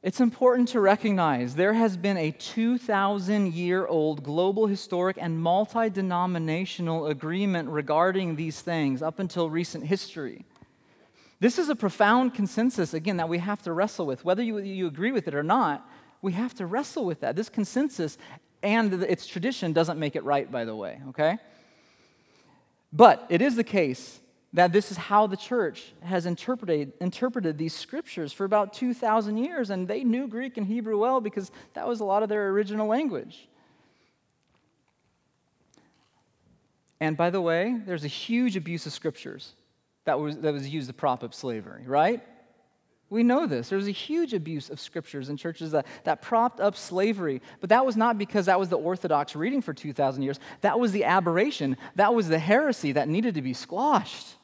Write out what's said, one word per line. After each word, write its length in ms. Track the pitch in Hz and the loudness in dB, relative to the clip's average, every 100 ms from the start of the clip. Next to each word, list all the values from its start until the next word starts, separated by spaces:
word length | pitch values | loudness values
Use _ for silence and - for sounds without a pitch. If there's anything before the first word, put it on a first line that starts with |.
It's 160 | 185 - | -4 2
important 480 | 240 - 254 247 247 | 2 6 4 6 2
to 120 | 240 | 4
recognize 720 | 196 208 220 190 160 127 123 143 | 4 4 4 2 2 2 -2 2
there 160 | 190 | 2
has 240 | 226 226 180 | 4 2 0
been 220 | 196 185 | -2 0
a 140 | 156 | -2
two 460 | - - - 226 240 | -4 -8 -2 0 0
thousand-year-old 1400 | - 202 196 208 185 208 190 165 175 185 185 165 156 151 | 0 0 0 -2 0 0 0 0 0 0 2 0 0 -2
global 460 | 139 156 185 196 214 | -4 0 0 2 0
historic 500 | 196 - 180 185 190 | 0 -4 0 0 0
and 240 | 170 160 | -4 -2
multi-denominational 1700 | 165 185 214 233 226 190 190 175 185 175 160 160 185 - 165 165 151 | 2 2 2 0 0 0 -2 0 0 0 -2 -2 -4 -4 -4 -2 -2
agreement 640 | 143 156 180 202 175 156 | -4 -4 -2 0 -2 -2
regarding 680 | 151 147 151 180 190 180 156 | -4 0 2 4 2 -2 -4
these 240 | 160 147 | -6 -6
things 420 | - 165 143 131 | -4 0 0 0
up 180 | 156 165 | -4 -4
until 300 | 190 180 165 | -4 -2 -2
recent 360 | 160 175 165 151 | -2 -4 -6 -2
history. 580 | 190 - 165 131 - - _ - _ _ _ _ _ _ _ | -4 -4 -10 -10 -10 -20 _ -20 _ _ _ _ _ _ _
This 180 | 233 294 | 2 4
is 120 | 311 | 0
a 60 | 269 | 0
profound 580 | 202 - 208 240 254 | -2 4 6 6 4
consensus, 600 | 240 196 - 247 226 165 | 0 -2 2 0 0 -2
again, 220 | 160 165 180 | -2 -2 -2
that 140 | 165 | 0
we 80 | 175 | -2
have 240 | 180 208 | -2 -4
to 100 | 180 | -4
wrestle 340 | 165 208 - 156 | 0 -2 -2 -4
with. 200 | 131 180 | -2 0
Whether 180 | 190 | 0
you, 140 | 233 214 | 0 -4
you 300 | 196 190 175 | -6 -4 -4
agree 260 | 147 220 | -2 -2
with 160 | 254 170 | 0 -2
it 60 | 143 | -4
or 80 | |
not, 460 | 156 233 180 143 - - - _ | 2 2 2 -2 -10 -20 -20 _
we 120 | 190 | -4
have 200 | 175 247 - | -2 -4 -6
to 100 | 175 | -4
wrestle 400 | 220 294 330 196 | -4 -4 -4 -4
with 160 | 156 | -2
that. 160 | 131 151 | -4 -4
This 100 | 226 | -4
consensus 680 | - 196 247 285 - 160 - - - _ _ | -4 -2 0 -2 -2 -6 -6 -20 -20 _ _
and 300 | 202 226 214 | 0 2 2
th-, 180 | 185 185 | 0 0
its 160 | 175 - | -2 -4
tradition 460 | 185 226 254 175 | -6 -4 -2 0
doesn't 260 | 160 165 160 | 2 2 0
make 200 | 151 147 | -4 -4
it 80 | 135 | 0
right, 260 | 143 117 | 0 0
by 140 | 127 113 | -6 -6
the 100 | 107 | -6
way, 260 | 95 - 135 | -8 -10 -12
okay? 280 | 131 156 220 - - _ _ _ _ _ _ _ _ _ _ _ _ _ | 0 2 2 -8 -20 _ _ _ _ _ _ _ _ _ _ _ _ _
But 340 | 151 233 - - | 10 10 10 2
it 120 | 170 | 2
is 140 | 269 233 | 4 2
the 80 | |
case 560 | 220 202 147 127 - - _ _ _ 165 | 0 0 0 -2 -10 -20 _ _ _ 4
that 160 | 180 | 6
this 200 | 190 202 | 4 0
is 60 | 175 | -10
how 280 | - 208 214 | 2 4 4
the 100 | 190 | -2
church 580 | - 247 175 - - - | -4 -2 -2 -4 -20 -16
has 240 | 175 190 170 | -2 -2 -2
interpreted, 680 | 170 - 247 190 151 139 - | -4 -4 -4 0 -2 -2 -4
interpreted 560 | 180 - 247 240 170 151 | -6 -2 -2 0 -4 -2
these 160 | 160 | -6
scriptures 580 | - - 285 - - 147 | -6 -10 -10 -10 -8 -10
for 140 | - 196 | -6 0
about 260 | 208 202 | 2 0
two 220 | - 247 | -4 -4
thousand 460 | 240 233 220 208 214 | -2 0 0 0 -4
years, 320 | 285 339 208 | -4 -4 -4
and 160 | 190 180 | -4 -4
they 160 | 220 | -2
knew 240 | 254 240 269 | 0 0 -4
Greek 300 | 220 262 240 | -6 -8 -6
and 100 | 196 | -4
Hebrew 320 | 233 220 208 | -4 -2 0
well 200 | 233 262 | 2 0
because 300 | 208 202 185 - - | -2 -6 -10 -16 -16
that 140 | 73 - | -8 -4
was 140 | 233 | -4
a 40 | 208 | 0
lot 160 | 202 | 0
of 80 | 214 | 2
their 200 | 214 202 | 0 2
original 380 | 196 202 214 214 | 0 0 -2 0
language. 600 | 240 302 160 - - _ _ _ _ _ _ _ _ _ _ _ _ _ _ _ _ _ _ _ _ _ _ _ _ _ _ _ _ _ _ _ _ _ _ _ _ | 0 0 -4 -10 -18 _ _ _ _ _ _ _ _ _ _ _ _ _ _ _ _ _ _ _ _ _ _ _ _ _ _ _ _ _ _ _ _ _ _ _ _
And 180 | 156 156 | -4 0
by 140 | 170 | 0
the 100 | 190 | 2
way, 400 | 170 165 208 240 202 | 0 0 0 -4 -6
there's 160 | 170 | -8
a 40 | 147 | -6
huge 480 | - - 233 254 190 | -10 -4 0 0 -2
abuse 300 | 160 170 156 | -6 -8 -8
of 80 | |
scriptures 640 | - 156 - - - - _ _ _ _ _ - | -6 -6 -6 -14 -14 -18 _ _ _ _ _ -2
that 140 | 139 | -2
was, 180 | 151 151 | -2 -2
that 160 | 151 | -2
was 160 | 143 139 | -2 -6
used 180 | 156 127 | -6 -8
to 60 | |
prop 300 | 127 143 123 | -4 -2 -2
up 100 | 117 | -6
slavery, 520 | - 131 113 92 - 127 | -8 -6 -6 -10 -16 0
right? 340 | 143 170 240 - - _ _ _ _ _ _ _ | 2 4 0 -8 -20 _ _ _ _ _ _ _
We 140 | 214 | 2
know 240 | 240 262 220 | 4 4 2
this. 220 | 131 - | -2 -2
There 80 | 196 | -4
was 100 | 202 | -2
a 40 | |
huge 440 | 196 - 320 311 208 | -6 -4 -2 -2 -4
abuse 340 | 156 156 - | -4 -8 -8
of 100 | 151 | -14
scriptures 500 | - 165 - 143 135 | -10 -10 -10 -10 -8
in 80 | 147 | -8
churches 340 | 165 160 160 | -8 -8 -2
that, 160 | 151 - - | -2 -2 -6
that 180 | - 151 | -4 -4
propped 380 | - 226 247 - | 0 2 2 2
up 160 | 202 196 | -2 0
slavery, 680 | - 180 202 202 165 127 - - | -6 0 0 0 -4 -4 -10 -12
but 100 | 180 | 4
that 180 | 226 269 | 6 6
was 100 | 220 | 2
not 220 | 233 220 | 2 2
because 260 | 202 208 180 | 0 2 4
that 140 | 196 | 4
was 100 | 185 | 4
the 80 | 165 | 0
orthodox 580 | 160 185 175 147 143 147 | 0 -2 2 0 0 -4
reading 280 | 185 277 | -2 -2
for 100 | 196 | -4
two 200 | 143 147 | -8 -8
thousand 280 | 143 139 131 | 0 0 0
years. 180 | 135 139 - - | -4 -4 -12 -2
That 180 | 196 170 | 2 2
was 120 | 240 | 2
the 140 | 196 156 | 2 4
aberration. 680 | 185 175 170 269 - 139 131 - - | 4 4 2 2 0 -2 -2 -4 2
That 180 | 202 | 4
was 140 | 233 170 | 4 2
the 100 | 160 | 0
heresy 540 | 156 226 302 233 147 | 4 4 4 0 0
that 180 | 139 139 | 0 2
needed 240 | 175 233 | 0 0
to 80 | 165 | -2
be 120 | 131 123 | -4 -6
squashed. 800 | - 180 285 247 - - - - | -6 0 2 2 0 -14 -16 -20